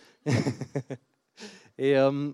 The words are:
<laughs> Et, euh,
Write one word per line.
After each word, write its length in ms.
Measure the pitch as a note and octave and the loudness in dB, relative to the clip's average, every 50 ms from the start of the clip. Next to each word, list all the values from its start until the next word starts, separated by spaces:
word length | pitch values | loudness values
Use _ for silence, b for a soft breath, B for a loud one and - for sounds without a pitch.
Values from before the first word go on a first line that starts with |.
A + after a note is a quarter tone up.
| b b b b - | b b b b -4
<laughs> 20 | D3+ B2 A2+ - C#3 A2 - - - - C#3+ - - C3+ - _ _ _ _ _ _ B B G#3 G#3 B B B B B | -2 0 0 0 -2 -4 -6 -10 -8 -8 -10 -8 -10 -14 -16 _ _ _ _ _ _ B B -20 -20 B B B B B
Et, 200 | - C3+ C#3 C#3 | -2 2 2 4
euh, 340 | C3+ C3+ C3+ C#3+ C#3+ C#3+ D3 | 4 4 4 2 0 -4 -6